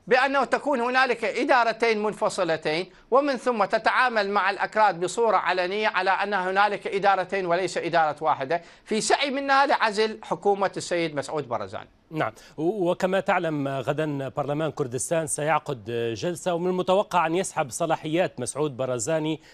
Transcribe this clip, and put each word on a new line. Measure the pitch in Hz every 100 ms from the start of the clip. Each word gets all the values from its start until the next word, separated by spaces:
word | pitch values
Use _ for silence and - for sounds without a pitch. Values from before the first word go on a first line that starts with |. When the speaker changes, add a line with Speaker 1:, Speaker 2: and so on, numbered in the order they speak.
| -
Speaker 1:
بأنه | 247 269 277
تكون | 247 240 285 269
هنالك | 240 254 262 233
إدارتين | 208 165 285 254 226 220 233 214
منفصلتين، | 214 - 202 190 170 156 160 156 185 - _
ومن | 247 285 254
ثم | 254 233 190
تتعامل | 214 233 208 254 226 196
مع | 202 185
الأكراد | 196 185 220 214 170
بصورة | 175 240 233 190
علنية | 170 185 180 208 214
على | 185 190
أن | 170 202
هنالك | 202 185 190 208 202 -
إدارتين | 196 196 190 175 196 180
وليس | 170 175 180
إدارة | 156 165 156 143
واحدة، | 156 131 135 170 - - -
في | 214
سعي | - - 285
منها | 262 277 269 277
لعزل | - 220 202 220 220
حكومة | - 165 202 196 190 180
السيد | - 175 165 147
مسعود | 131 151 123
بارزاني. | 113 98 101 - _ _
Speaker 2:
نعم، | 156 113 - - -
و-، | 165 214 175
وكما | 175 190 190
تعلم | 185 180 165 151 139
غدا | 135 123 147 156 139 135
برلمان | 147 135 147 160
كردستان | - 131 120 - 165 151
سيعقد | - 151 151 - 127 104 117 117 110
جلسة، | 170 170 185
ومن | 170 180
المتوقع | 180 180 185 202 180 160
أن | 175
يسحب | 185 - 143
صلاحيات | - 165 156 156 160 170 -
مسعود | 123 135 151 120
بارزاني | 131 123 123 160 156 156 -